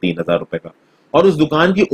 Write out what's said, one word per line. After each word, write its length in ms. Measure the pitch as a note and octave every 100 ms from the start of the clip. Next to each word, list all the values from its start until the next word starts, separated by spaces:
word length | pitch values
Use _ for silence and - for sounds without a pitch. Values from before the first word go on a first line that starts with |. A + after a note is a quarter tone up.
तीन 140 | F2+ E2+
हजार 200 | E2+ E2+
रुपए 180 | D#2+ E2
का। 160 | D#2+ _ _ _ _
और 120 | D3+ F#3+
उस 100 | D3+
दुकान 380 | D3+ D#3 F3+
की 80 | G3 -